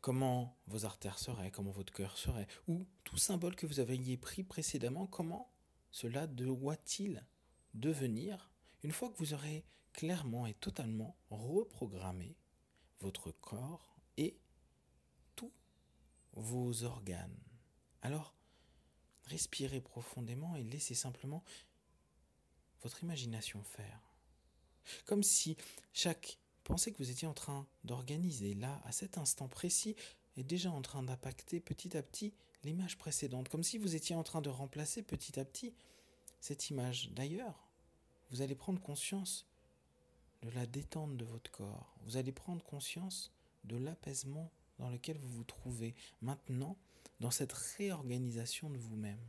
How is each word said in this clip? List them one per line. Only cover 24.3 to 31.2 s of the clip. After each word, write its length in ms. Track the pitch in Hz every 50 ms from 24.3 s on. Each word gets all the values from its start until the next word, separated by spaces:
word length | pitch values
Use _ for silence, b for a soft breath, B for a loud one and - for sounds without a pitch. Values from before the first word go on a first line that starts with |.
| - _ _ - _ - - _ - - B B B B B -
Comme 160 | 208 202 202
si 340 | - - - - 160 160 B B B B B B B -
chaque 440 | - - 180 160 - - - - - _ _ _ - -
pensée 300 | - - 180 - 226 208
que 60 | -
vous 100 | 139 127
étiez 180 | 127 131 - 160
en 60 | 147
train 320 | - - - 143 139 139 - - _ -
d'organiser 720 | - - 131 127 123 147 156 175 180 151 123 101 101 101
là, 260 | 101 113 131 139 143 -
à 60 | 117
cet 260 | 117 - - 190 - 180
instant 300 | 147 - - - 139 131
précis, 480 | - - - 175 - - - 214 214 B B B B B B B - 135
est 60 | 131
déjà 260 | 135 165 180 180 185
en 140 | 170 143 127
train 180 | - - 139
d'impacter 580 | 131 127 131 127